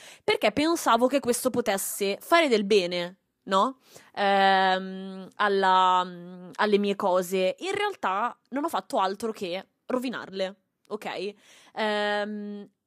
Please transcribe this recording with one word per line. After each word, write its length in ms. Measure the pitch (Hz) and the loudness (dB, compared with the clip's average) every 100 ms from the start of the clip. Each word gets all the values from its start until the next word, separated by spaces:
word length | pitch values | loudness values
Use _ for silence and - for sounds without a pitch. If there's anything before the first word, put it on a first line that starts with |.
| - - | -16 -8
perché 300 | - - 220 | -2 2 2
pensavo 560 | 214 311 339 285 226 254 | 2 0 0 2 4 4
che 100 | 277 | 2
questo 320 | 240 233 262 | 0 0 0
potesse 680 | 240 233 196 - - 196 202 | -2 -2 -2 -4 -4 -4 -4
fare 260 | - 339 302 | 2 4 4
del 180 | 220 | 2
bene, 540 | 196 214 175 175 175 190 _ _ | 4 2 2 -4 -6 -10 _ _
no? 340 | - 190 233 269 _ - - | 0 2 2 -2 _ -20 -12
Ehm, 1120 | - 202 196 196 190 190 185 190 190 190 190 185 | -2 2 4 6 6 4 2 -2 -10 -12 -14 -12
alla, 720 | - 208 196 190 185 185 185 180 175 175 180 180 | -2 0 2 4 6 6 4 0 -8 -16 -16 -10
alle 240 | - 214 202 | -2 2 2
mie 160 | 202 | 2
cose. 640 | 202 196 185 175 190 185 - | 0 0 0 0 0 0 -2
In 140 | 359 | -6
realtà 640 | 403 415 370 202 190 233 - - | -2 -4 -4 -4 -2 -4 -8 -8
non 120 | 262 | -6
ho 60 | 320 | -2
fatto 320 | 247 - 247 | -4 -4 -2
altro 320 | 190 196 226 | 0 -2 -8
che 380 | 214 185 180 - _ - | -6 -6 -6 -10 _ -6
rovinarle, 680 | 247 254 160 - 190 185 202 _ _ - | -4 -4 -8 -10 -6 -6 -8 _ _ -12
ok? 460 | 208 196 151 190 202 _ - - | -10 -8 -8 -8 -10 _ -20 -14
Ehm, 920 | - 214 208 208 208 208 208 208 202 202 _ | -4 -2 0 0 -2 -4 -8 -10 -12 -16 _